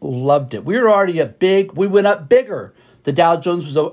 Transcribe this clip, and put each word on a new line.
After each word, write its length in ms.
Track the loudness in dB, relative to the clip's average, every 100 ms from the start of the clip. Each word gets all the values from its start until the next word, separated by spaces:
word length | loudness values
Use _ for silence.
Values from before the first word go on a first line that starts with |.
loved 520 | -10 -4 0 0 0
it. 100 | -10
We 160 | -6 0
were 80 | 2
already 320 | 2 2 -2
up 200 | -4 -2
big. 320 | 0 2 0
We 160 | -2 0
went 180 | 2 2
up 240 | 0 2
bigger. 460 | 2 2 -8 -12 _ _ _ -4
The 60 |
Dow 260 | 2 2 2
Jones 280 | -2 -4 -4
was 100 | -2
o-, 160 | -2